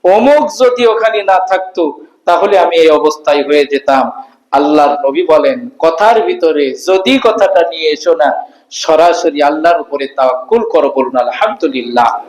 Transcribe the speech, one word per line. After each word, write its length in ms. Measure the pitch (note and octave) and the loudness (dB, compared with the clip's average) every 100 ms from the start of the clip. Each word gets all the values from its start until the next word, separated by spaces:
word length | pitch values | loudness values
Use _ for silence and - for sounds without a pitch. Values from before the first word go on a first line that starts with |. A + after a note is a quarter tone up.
অমুক 460 | F3+ G3+ B3+ D4 D4 - | 4 2 4 2 0 0
যদি 260 | B3+ B3 A#3 | 0 2 0
ওখানে 360 | A3 A3 A3 | 2 -2 -2
না 160 | G3 F#3 | 0 0
থাকতো 600 | F#3 F#3+ F#3 F#3 D#3 - - _ | 0 -4 -4 -4 -4 -6 -20 _
তাহলে 340 | - F3 G3+ F#3+ | -2 0 2 2
আমি 180 | E3 E3 | 2 2
এই 120 | D#3+ | 4
অবস্থায় 540 | D3+ D3+ D3+ - D3 | 4 0 -2 -2 -2
হয়ে 220 | C#3 D3 | 0 0
যেতাম।" 460 | C#3 C#3 - C3+ B2 - - _ _ | 0 -2 0 0 -2 -8 -18 _ _
আল্লাহর 560 | C#3+ D3 D3+ C#3+ C#3+ C#3 | -2 2 2 2 0 -2
নবী 140 | C#3+ | -2
বলেন, 460 | E3+ D3+ C#3 B2 A#2+ _ | 2 2 2 -4 -10 _
কথার 440 | D#3+ D#3+ G#3+ A#3 | -2 2 2 2
ভিতরে 520 | - - D#3+ D3 C#3 B2+ E3+ | 0 -2 -2 0 -2 -4 -2
যদি 300 | F#3+ - C4+ | 0 2 2
কথাটা 500 | A3+ G#3+ G3 F#3+ E3 | 0 2 2 2 0
নিয়ে 200 | E3 D#3 | -2 -4
এসো 240 | D3+ F3+ | -2 -2
না, 320 | E3 C#3+ - - _ _ | 0 0 -2 -10 _ _
সরাসরি 720 | - - D#3 E3+ E3 E3+ D3 | -8 0 2 2 2 -2 0
আল্লাহর 380 | C#3+ D#3 E3 E3+ | -2 2 0 0
উপরে 260 | D3 C#3+ C#3 | -4 -8 -6
তাওয়াক্কুল 600 | - C3 B2+ - A3+ A3 | -2 -2 -2 -2 -2 2
করো, 220 | E3 C#3 C3+ | 0 0 -2
বলুন 200 | B2+ B2+ | -2 -2
আলহামদুলিল্লাহ। 1040 | A#2+ B2 G#3+ - D#3 C3 A#2 A#2+ A#2+ - | -2 -2 -4 -2 -4 -4 -4 0 0 -2